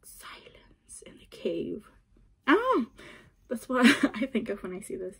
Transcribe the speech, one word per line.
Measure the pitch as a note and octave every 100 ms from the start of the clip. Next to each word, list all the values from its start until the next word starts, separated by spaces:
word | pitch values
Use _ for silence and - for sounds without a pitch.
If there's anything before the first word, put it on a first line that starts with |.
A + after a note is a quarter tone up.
Silence | - - - - - - - - _ -
in | - -
the | -
cave. | - - E3+ - - - - _ _ _ _ -
Ah, | E4+ B4+ A4 A#3 - - - - _ _
that's | A#3 -
what | B3+ B3
<laughs> | D4 C#4
I | G#3+ C4
think | A3 -
of | G3+
when | F#3+
I | F#3
see | - F#3+
this. | F#3